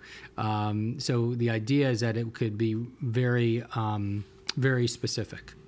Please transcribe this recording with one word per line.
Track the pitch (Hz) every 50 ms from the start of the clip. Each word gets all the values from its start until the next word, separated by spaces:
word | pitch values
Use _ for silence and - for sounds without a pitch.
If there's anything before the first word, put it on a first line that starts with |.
| - - - - - - - -
um, | 110 107 107 107 104 107 104 107 107 113 123 143
so | 127 - 127 120 117 120 123
the | 120 117 117
idea | 113 113 107 113 139 143 143 131
is | 123 104
that | 120 117 107 117
it | 117 113 -
could | - 123 110 104 104
be | 113 110 110 110 120 123 - -
very, | - 120 110 127 127 123 123 120 120 117 113 120 120 - -
um, | 117 110 107 107 104 101 101 101 104 101 - - - - - - 143
very | 127 135 131 123 120 117
specific. | - - - 117 - 123 104 - - - - - - - -